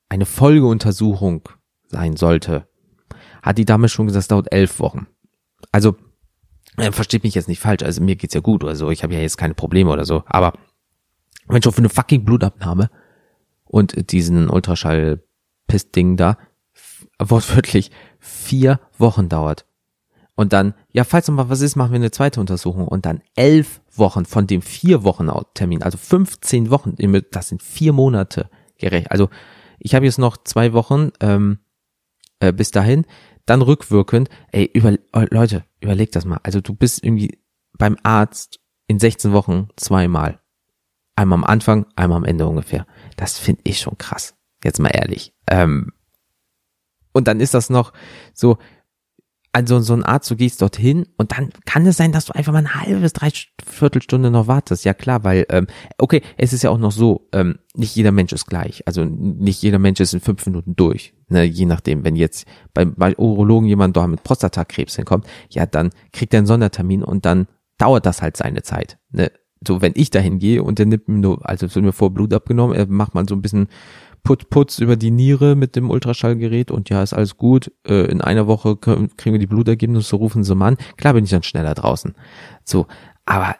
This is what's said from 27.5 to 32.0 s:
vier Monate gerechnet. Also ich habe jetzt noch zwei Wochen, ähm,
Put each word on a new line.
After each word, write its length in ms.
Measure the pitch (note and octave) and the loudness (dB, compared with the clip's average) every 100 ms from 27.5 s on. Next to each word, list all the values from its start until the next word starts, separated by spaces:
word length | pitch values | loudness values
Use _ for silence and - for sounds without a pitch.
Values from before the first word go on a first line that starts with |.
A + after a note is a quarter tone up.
| F2 | -12
vier 320 | - - D#3 | -12 -2 2
Monate 560 | C#3 C3+ A2+ F#2+ - - _ _ _ | 4 2 0 -4 -6 -10 _ _ _
gerechnet. 320 | F#2 F2+ - | -4 -2 -2
Also 180 | G2 F#2+ - - - _ _ | 0 0 -2 -20 -20 _ _
ich 160 | - | 0
habe 120 | C3 C3+ | 2 2
jetzt 120 | B2 | 2
noch 200 | B2 - | -2 -2
zwei 340 | - A2+ A#2 | -6 0 2
Wochen, 380 | A2+ A2 C#3 D3+ - | 0 0 0 -2 -2
ähm, 380 | G#2 G2+ G2+ G2+ _ _ _ _ | 0 2 0 -2 _ _ _ _